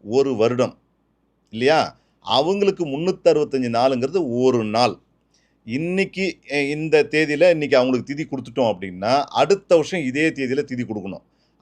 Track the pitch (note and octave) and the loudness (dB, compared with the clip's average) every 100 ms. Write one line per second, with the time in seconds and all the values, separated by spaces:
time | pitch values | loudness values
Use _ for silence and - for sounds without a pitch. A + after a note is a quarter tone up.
0 | G2+ B2 C#3 A2+ A2+ B2 A#2 - _ _ | -4 0 0 2 0 0 -2 -4 _ _
1 | _ _ _ _ _ A2 B2+ D#3 F2+ - | _ _ _ _ _ -2 2 2 0 -6
2 | _ _ - A#2+ D#3 G3+ G3+ F#3+ D#3+ C3+ | _ _ -2 0 2 0 0 -2 -4 -4
3 | F3+ - E3+ D3+ D3 C#3 A#2+ A#2 C3 B2+ | -4 0 2 2 0 -2 -2 2 2 0
4 | B2+ F#3 C#3+ A#2+ B2+ A#2+ G#2+ A2 A#2+ F2+ | -2 -2 -2 2 2 2 0 2 0 0
5 | _ _ _ _ _ _ A2+ B2+ E3+ F#3+ | _ _ _ _ _ _ -8 -6 -4 -2
6 | F#3+ F#3 F#3+ - - C#3+ C#3 D3+ D#3 D3+ | -2 -2 -6 -6 -6 -4 -2 -4 2 2
7 | C#3+ D#3 D3+ D3 F3+ D#3+ C#3+ C3+ B2+ B2+ | 2 0 0 4 4 4 2 2 4 0
8 | F#2+ C#3+ D#3+ C3 A#2+ C3 A#2 F#2 F#2+ F2+ | -2 -8 -8 -8 -8 -2 -2 -2 -8 -6
9 | G#2 C#3 - - D3+ G3 - E3+ D3 F#3 | 0 0 0 0 0 0 2 2 2 -4
10 | C3 B2+ D#3+ C#3 B2+ C3+ A#2 B2 G#2+ G#2+ | -4 -2 -2 -2 -4 -4 -4 -6 -8 -8
11 | F#2+ - _ _ _ _ | -10 -14 _ _ _ _